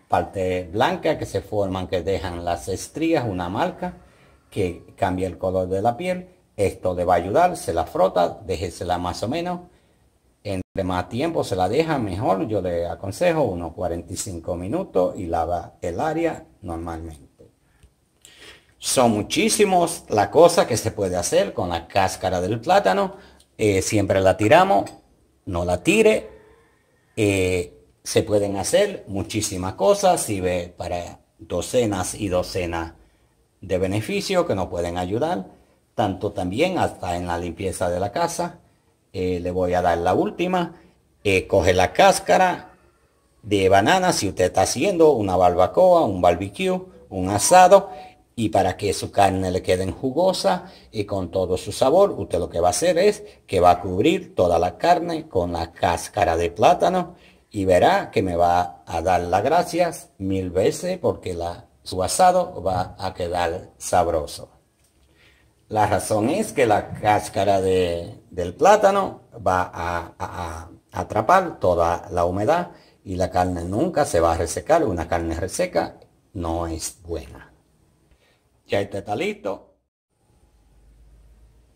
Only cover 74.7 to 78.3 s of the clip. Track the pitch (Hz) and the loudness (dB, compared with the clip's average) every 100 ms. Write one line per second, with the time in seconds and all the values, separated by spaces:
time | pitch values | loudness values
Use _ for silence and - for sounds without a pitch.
74.7 | 165 135 85 80 87 82 80 92 - 180 | 0 2 -4 -4 -4 -4 -6 -6 -4 -2
75.7 | 85 78 - _ _ _ 95 82 85 82 | -2 -4 -10 _ _ _ -8 -6 -4 -6
76.7 | 80 - - 82 80 - - - _ _ | -8 -10 -14 -10 -10 -10 -20 -20 _ _
77.7 | _ _ _ _ _ _ | _ _ _ _ _ _